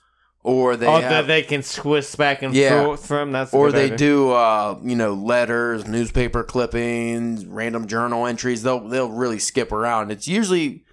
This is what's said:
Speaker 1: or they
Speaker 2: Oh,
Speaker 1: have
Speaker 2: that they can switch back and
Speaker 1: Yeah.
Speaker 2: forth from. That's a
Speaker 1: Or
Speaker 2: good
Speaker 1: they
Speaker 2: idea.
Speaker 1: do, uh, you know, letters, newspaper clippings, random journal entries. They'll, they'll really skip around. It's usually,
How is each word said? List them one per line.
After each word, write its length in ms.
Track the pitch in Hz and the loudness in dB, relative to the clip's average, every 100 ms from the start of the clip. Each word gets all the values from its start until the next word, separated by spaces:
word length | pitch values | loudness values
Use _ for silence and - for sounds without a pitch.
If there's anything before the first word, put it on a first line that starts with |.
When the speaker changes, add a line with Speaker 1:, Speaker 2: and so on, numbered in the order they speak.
| _ _ _ _ | _ _ _ _
Speaker 1:
or 340 | 123 127 127 117 | 0 2 2 2
they 100 | 123 | 2
Speaker 2:
Oh, 140 | 160 | 2
Speaker 1:
have 100 | 127 | 2
Speaker 2:
that 160 | 156 143 | 0 2
they 160 | 160 | 0
can 200 | 151 143 | 0 -4
switch 540 | 135 - 147 151 139 - | -6 -6 0 0 0 0
back 260 | 143 139 | 0 0
and 120 | 135 | 0
Speaker 1:
Yeah. 300 | 131 135 147 | 4 4 4
Speaker 2:
forth 200 | 147 143 | 2 -2
from. 280 | - 147 143 | -4 -4 -2
That's 200 | 131 131 | -4 2
a 40 | 135 | 4
Speaker 1:
Or 100 | 147 | 4
Speaker 2:
good 80 | |
Speaker 1:
they 100 | 139 135 | 4 2
Speaker 2:
idea. 100 | 113 | 2
Speaker 1:
do, 320 | 147 143 135 | 4 4 4
uh, 460 | 123 113 107 104 98 | 4 4 2 0 -4
you 140 | 123 120 | -4 0
know, 160 | 107 | 0
letters, 720 | 98 107 123 117 117 120 113 104 | 0 0 2 2 0 0 -2 -4
newspaper 560 | 113 113 127 120 120 | -4 0 0 0 -2
clippings, 1000 | - 127 120 120 120 117 117 117 117 113 | -2 -2 -2 -2 -2 -2 -4 -4 -4 -6
random 420 | 90 107 113 113 107 | -8 -8 -6 -6 -4
journal 360 | 113 120 117 | -2 -2 -2
entries. 380 | 120 117 127 117 | -2 -4 -4 -2
They'll, 260 | 123 127 107 | -2 -2 -2
they'll 220 | 131 123 | -4 -4
really 280 | 113 123 107 | -2 -2 -2
skip 320 | - 131 117 | -2 -2 -2
around. 380 | 107 117 113 104 | -2 0 -2 -2
It's 160 | 104 151 | -8 -4
usually, 560 | 202 202 180 147 - _ | -2 0 0 -2 -6 _